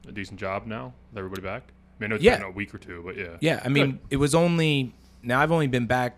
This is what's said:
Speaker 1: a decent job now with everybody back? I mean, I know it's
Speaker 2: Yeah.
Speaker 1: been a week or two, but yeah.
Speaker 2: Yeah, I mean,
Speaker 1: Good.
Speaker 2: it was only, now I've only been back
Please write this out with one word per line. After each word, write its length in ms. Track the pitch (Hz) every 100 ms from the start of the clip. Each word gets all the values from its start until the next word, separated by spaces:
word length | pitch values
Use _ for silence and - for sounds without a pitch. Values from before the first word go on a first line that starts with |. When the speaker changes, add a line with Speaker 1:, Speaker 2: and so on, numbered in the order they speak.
| -
Speaker 1:
a 20 |
decent 280 | 104 95 101
job 260 | 98 98 113
now 280 | 110 127 127 -
with 60 | 113
everybody 240 | 95 95
back? 200 | 95 110 - - - -
I 20 |
mean, 40 | 107
I 0 |
know 60 | 110
it's 80 |
Speaker 2:
Yeah. 140 | 190 247
Speaker 1:
been 80 | 98
a 40 |
week 240 | 92 101
or 40 | 104
two, 240 | - 85 85
but 100 | 95
yeah. 200 | 90 85
Speaker 2:
Yeah, 200 | - -
I 40 | 127
mean, 240 | 143 139
Speaker 1:
Good. 60 | 131 -
Speaker 2:
it 60 | 139
was 180 | 143
only, 580 | 160 175 170 160 143 127 - - -
now 180 | 120 127
I've 120 | 156
only 160 | 165 143
been 180 | 123 117
back 300 | 127 123